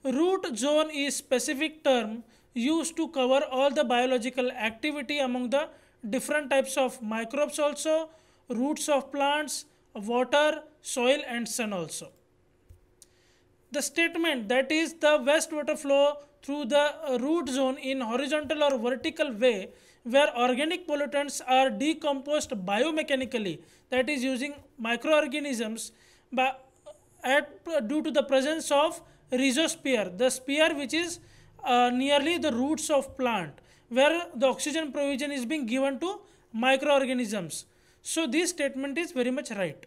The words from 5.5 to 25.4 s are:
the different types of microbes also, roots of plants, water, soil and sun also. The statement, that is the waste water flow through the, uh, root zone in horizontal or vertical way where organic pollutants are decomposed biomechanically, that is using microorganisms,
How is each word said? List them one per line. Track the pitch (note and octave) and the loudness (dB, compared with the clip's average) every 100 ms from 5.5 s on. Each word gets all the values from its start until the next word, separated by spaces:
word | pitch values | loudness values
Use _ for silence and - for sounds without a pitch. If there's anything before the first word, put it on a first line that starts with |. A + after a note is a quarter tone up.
the | C4+ D#4+ - _ _ G#3+ | 0 -2 -10 _ _ -6
different | A#3+ - D4 C4+ | -4 0 -2 2
types | C#4 C4+ - | 2 2 2
of | B3+ - | 0 -2
microbes | G#3+ A3 A3+ C#4+ D4 D4+ | -6 -6 -4 -2 -2 0
also, | D4 D4 D#4 D#4 D#4+ - _ _ _ | -2 0 0 0 -2 -14 _ _ _
roots | A#3+ C4+ D#4 - | -2 -2 -2 0
of | C#4+ C#4 | 0 0
plants, | C#4+ C#4+ D4 D4 - - _ _ | -2 0 0 -4 -8 -12 _ _
water, | A3+ G3+ A#3+ B3 C#4+ D4+ D#4 D4+ _ | -12 -2 -2 2 4 4 0 -10 _
soil | - - B3 C#4+ C4 | -8 0 2 2 -2
and | A#3+ A3+ | -6 -6
sun | - A3 | -4 -4
also. | F#3+ D#3 - D3+ _ _ _ _ _ _ - _ _ _ _ _ _ _ _ _ | -4 -6 -10 -14 _ _ _ _ _ _ -20 _ _ _ _ _ _ _ _ _
The | D4 | -6
statement, | - - E4+ E4+ E4+ C4+ G#3 | -4 0 0 0 -2 -2 2
that | B3+ C4 | 2 2
is | D#4 D#4+ | 0 0
the | - D4 D4+ | 2 4 4
waste | B3 D#4 D#4 | 4 2 2
water | D#4 D4 D4+ | -4 -2 -4
flow | C#4 C#4 C#4+ D4 - _ | 2 4 4 2 -14 _
through | - D4 | -8 -6
the, | C4 C#4+ D4 D4 D#4 | 2 4 2 0 -2
uh, | B3 | -2
root | C4 E4+ C4+ | 0 0 0
zone | C4 C4 C4+ | 0 0 0
in | C4+ C4+ | -4 -4
horizontal | A3+ A#3+ C#4 D4+ C#4+ D#4 | -2 -2 0 -2 -2 2
or | C#4+ C4 | 2 2
vertical | A#3+ C4 D#4+ - D4+ | -2 -2 -4 -2 -4
way | G#3 B3 G#3 F#3+ - _ _ | 2 2 2 -6 -16 _ _
where | A#3+ C4 D4+ A#3+ | 2 4 4 4
organic | B3 B3+ D#4 F4+ F4+ | 2 2 0 -2 -4
pollutants | D4 C#4+ C#4+ C#4+ - - | -2 0 -2 -2 -6 2
are | C4 C4+ | 4 4
decomposed | G3+ C#4+ D#4+ D4+ C4+ C#4 D4+ - | 2 -2 0 -2 -2 0 -2 -2
biomechanically, | A3 F3+ G3+ D4+ D#4 D4+ C4+ C4 A#3 G3 D3+ - _ _ | -6 -2 0 0 0 -2 -4 -2 -4 -4 -8 -14 _ _
that | B3+ B3+ | -2 0
is | D4 | 0
using | C4 B3+ C#4+ C#4+ - - | -2 -2 -6 -10 -20 -10
microorganisms, | A3+ A#3 D4+ D4+ D4+ D4 | -4 -2 4 2 2 -4